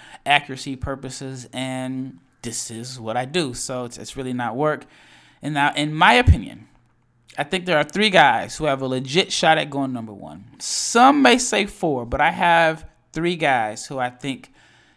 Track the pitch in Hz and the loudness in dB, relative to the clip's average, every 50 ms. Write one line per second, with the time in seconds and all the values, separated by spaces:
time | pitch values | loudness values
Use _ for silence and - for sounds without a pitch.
0 | - - - - - 139 143 143 - - 131 127 - 143 135 - - 139 135 135 | -20 -20 -20 -10 0 2 2 2 2 -2 -12 -12 -10 -10 -10 -8 -6 -8 -8 -8
1 | 139 131 127 - 139 131 131 127 123 - - 127 131 131 131 131 131 131 131 131 | -10 -14 -12 -12 -12 -12 -12 -12 -14 -12 -10 -8 -8 -6 -6 -6 -6 -6 -6 -8
2 | 131 131 - - _ _ _ _ - 120 104 - - - 113 113 120 127 127 127 | -8 -10 -12 -18 _ _ _ _ -12 -10 -8 -8 -10 -10 -10 -12 -12 -12 -12 -12
3 | 110 110 113 123 131 131 151 180 160 127 120 - - - 131 123 123 120 - - | -8 -4 -4 -4 -4 -2 -2 -2 -2 -2 -4 -8 -8 -6 -6 -6 -8 -8 -12 -14
4 | 107 - - 135 131 127 123 123 120 113 113 131 151 151 151 - - _ _ _ | -16 -14 -10 -8 -6 -6 -4 -4 -4 -4 -2 -2 -2 -2 -2 -4 -8 _ _ _
5 | _ _ - - _ _ _ _ - 147 151 143 143 143 - 143 147 151 151 156 | _ _ -20 -20 _ _ _ _ -8 -4 0 0 0 0 2 0 -2 -2 2 4
6 | 175 208 240 247 247 - - 120 92 58 57 - - _ _ _ _ _ _ _ | 4 6 6 6 6 6 6 4 4 -10 -14 -18 -20 _ _ _ _ _ _ _
7 | _ _ _ _ _ _ - - 143 147 185 185 180 180 170 151 147 147 - 196 | _ _ _ _ _ _ -8 -8 -6 -4 -4 -4 -2 0 2 2 0 0 0 0
8 | 214 214 180 175 151 131 113 110 90 107 - - 156 147 139 135 135 131 131 131 | 2 4 6 8 8 8 6 2 -2 -6 -6 -4 -2 -2 -2 -2 -2 -4 -4 -4
9 | 135 131 143 180 - - - - 180 160 160 156 147 147 139 139 139 135 127 120 | -4 -2 0 0 0 0 -2 2 4 4 4 4 2 -4 -4 -6 -4 -4 -6 -8
10 | 113 107 101 95 80 73 78 92 107 - - - - - - - - - - 233 | -8 -10 -14 -16 -16 -16 -18 -18 -20 -20 -18 -12 -10 -6 -6 -6 -4 0 4 6
11 | 247 269 294 285 269 247 233 247 247 - 220 208 196 202 - - 190 160 139 123 | 6 6 6 6 6 6 6 4 2 0 0 -2 -2 -2 -6 -4 -4 -2 -2 -2
12 | 120 117 131 135 147 165 175 185 185 175 170 165 165 160 156 156 - - _ _ | -4 -6 -2 0 0 0 2 2 2 4 6 6 4 4 2 -2 -10 -20 _ _
13 | _ _ - 160 165 175 180 160 160 143 131 120 110 107 104 - - - 143 131 | _ _ -6 -2 -2 -2 -2 0 0 2 2 2 0 -2 -6 -10 -12 -10 -6 -6
14 | 123 123 123 - - 139 131 - - _ _ _ _ _ _ _ _ _ _ | -6 -6 -6 -8 -8 -8 -8 -8 -12 _ _ _ _ _ _ _ _ _ _